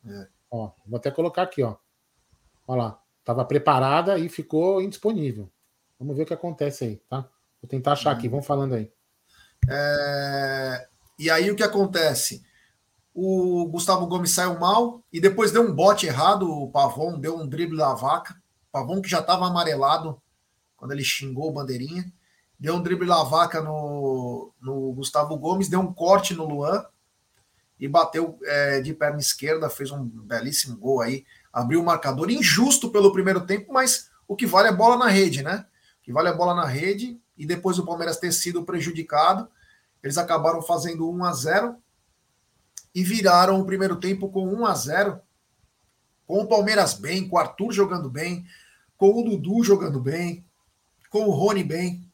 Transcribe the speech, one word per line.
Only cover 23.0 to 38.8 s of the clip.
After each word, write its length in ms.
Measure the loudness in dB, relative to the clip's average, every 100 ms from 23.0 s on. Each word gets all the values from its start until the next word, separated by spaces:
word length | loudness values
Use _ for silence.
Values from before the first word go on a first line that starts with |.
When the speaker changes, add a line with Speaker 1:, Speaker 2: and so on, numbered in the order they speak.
| 2
Speaker 1:
da 140 | 2
vaca 380 | 4 4 2 0
no, 920 | -6 -6 -6 -4 -2 -2 -4 -8 -12 _
no 320 | -8 -6 -6
Gustavo 420 | -6 -4 -2 -2 -4
Gomes, 300 | -2 -2 0
deu 120 | 0
um 120 | -2
corte 420 | -2 4 4 4
no 100 | -6
Luan 400 | -6 -4 -2 -2 -4 _ _ _ _ _ _ _ _ _
e 80 | 0
bateu, 500 | 2 2 -2 -4 -6
é, 360 | -4 0 2 0
de 140 | -2
perna 240 | -2 -2 0
esquerda, 500 | -4 -4 -2 -2 -2
fez 220 | -6 -10
um 140 | -8
belíssimo 720 | -10 -12 -8 -6 -4 -4 -6 -6
gol 240 | -2 0
aí, 260 | 0 -4 _ _ _
abriu 280 | -4 0 2
o 40 |
marcador, 460 | 2 0 0 -2 -2
injusto 580 | 2 2 4 4 2 2
pelo 240 | 6 6
primeiro 320 | 6 0 0
tempo, 280 | -2 -6 -2
mas 380 | 0 2 -2 -6 _ -12
o 80 | -4
que 100 | 4
vale 220 | 6 6
é 40 |
bola 240 | 6 6 6
na 120 | 4
rede, 340 | 4 4 0
né? 240 | -4 -6 -8 _ _ _
O 40 |
que 80 | -4
vale 160 | 0 2
é 40 |
bola 220 | 2 2
na 100 | 2
rede, 560 | 0 -2 -2 -2 -6 -10 _ -12
e 80 |
depois 320 | -6 -2 0 0
do 80 |
Palmeiras 320 | -2 -4 -4 -4
ter 140 | -2
sido 340 | -2 -2 -6
prejudicado, 840 | -4 -4